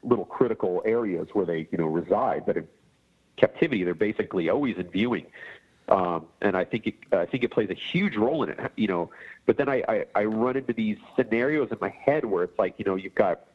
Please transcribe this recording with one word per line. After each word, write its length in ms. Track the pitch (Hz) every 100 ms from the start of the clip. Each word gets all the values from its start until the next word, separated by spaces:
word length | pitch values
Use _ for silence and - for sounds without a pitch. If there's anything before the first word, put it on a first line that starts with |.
little 240 | 123 120 -
critical 560 | - 123 110 98 90 110
areas 420 | 117 113 85 85
where 120 | 107 87
they, 220 | 82 80
you 60 | 85
know, 80 | 80
reside. 580 | 80 82 101 127 73 -
But 120 | 85
in 100 | 80 _ _ _ _ _ _ -
captivity, 460 | - - 160 117
they're 100 | 90
basically 560 | 85 107 110 104 95 82
always 280 | 113 139 90
in 100 | 87
viewing. 360 | 95 120 101 - - - - _ _ -
Um, 380 | 95 90 82 80 _
and 140 | 101 92
I 80 | 90
think 220 | 117 110
it, 80 | - -
I 140 | 95 87
think 180 | 131
it 60 | 120
plays 180 | - 104
a 40 | 90
huge 400 | - 175 202 113
role 280 | 113 156
in 60 | 95
it, 220 | - - -
you 120 | 104
know. 220 | 90 82 - - - -
But 120 | 123
then 120 | 139
I, 140 | 131 -
I, 180 | 110 - -
I 80 | 107
run 300 | 110 127 127
into 160 | 135
these 240 | 117 107 104 - -
scenarios 540 | 120 113 127 156 123
in 60 | 104
my 80 | 95
head 360 | - - 151 123
where 180 | 95
it's 140 | 87 -
like, 160 | 95 -
you 80 | 98
know, 100 | 95
you've 200 | 95 -
got 260 | 101 85 -